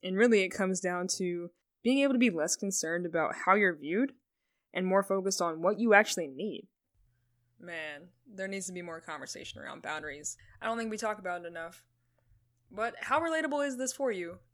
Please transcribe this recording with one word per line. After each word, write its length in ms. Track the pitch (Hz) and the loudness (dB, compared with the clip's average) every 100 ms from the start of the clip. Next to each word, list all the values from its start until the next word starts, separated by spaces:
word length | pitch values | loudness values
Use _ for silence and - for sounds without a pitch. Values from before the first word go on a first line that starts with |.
And 160 | 185 190 | -2 4
really, 260 | 240 220 | 6 6
it 80 | 190 | 4
comes 300 | - 190 185 | 0 0 0
down 280 | 185 180 185 - | 0 -2 -2 -2
to 340 | 180 175 175 _ _ _ | -2 -2 -6 _ _ _
being 160 | 226 269 | 2 4
able 140 | 277 | 4
to 60 | 240 | 6
be 120 | 240 | 4
less 260 | 165 156 - | 4 0 0
concerned 480 | 196 190 160 170 | -2 -2 -2 -2
about 300 | 175 170 156 | -2 0 0
how 200 | - - | 0 2
you're 200 | 202 196 | 4 4
viewed 400 | 160 143 185 269 - _ _ _ _ _ | 2 -2 0 0 -4 _ _ _ _ _
and 140 | - 185 | -4 2
more 160 | 190 | 2
focused 400 | 196 196 190 190 | 2 0 0 0
on 200 | 170 160 | -2 0
what 160 | 175 208 | 0 2
you 160 | 233 | 6
actually 340 | 202 214 - 156 | 8 6 0 -6
need. 400 | 131 208 147 - _ _ _ _ _ _ _ _ _ | -6 -6 -6 -12 _ _ _ _ _ _ _ _ _
Man, 540 | 175 170 156 147 180 _ _ | -14 -10 -10 -12 -16 _ _
there 200 | 196 190 | -10 -6
needs 180 | 196 185 | -6 -8
to 60 | |
be 100 | 180 | -10
more 180 | 175 165 | -10 -12
conversation 600 | - 151 131 - 165 - | -10 -10 -10 -12 -12 -14
around 220 | 147 151 | -14 -12
boundaries. 540 | - 156 151 143 151 - - - | -8 -6 -8 -10 -12 -12 -18 -8
I 60 | 226 | -4
don't 100 | 233 | -4
think 140 | 226 | -4
we 80 | 214 | -4
talk 200 | 220 208 | -4 -4
about 260 | 185 175 | -6 -6
it 40 | 170 | -8
enough. 360 | 170 170 175 _ _ _ _ _ _ _ _ _ | -12 -12 -14 _ _ _ _ _ _ _ _ _
But 240 | - 233 233 | -4 -4 -4
how 160 | - 285 | 0 2
relatable 460 | 330 320 311 294 285 | 2 0 0 0 -2
is 100 | 247 | -2
this 160 | 254 | -6
for 200 | - 269 | -2 -2
you? 280 | 196 170 180 _ | -2 -6 -10 _